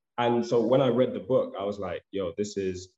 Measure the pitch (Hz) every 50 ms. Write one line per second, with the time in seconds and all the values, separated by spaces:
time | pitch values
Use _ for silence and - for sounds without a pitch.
0 | _ _ - - 120 120 120 117 107 - 123 120 110 110 131 143 135 123 117 123
1 | 127 117 107 101 90 - 131 120 85 85 - 92 98 101 101 101 95 90 85 -
2 | - _ - 95 92 85 82 101 104 104 - 101 98 92 90 90 92 - _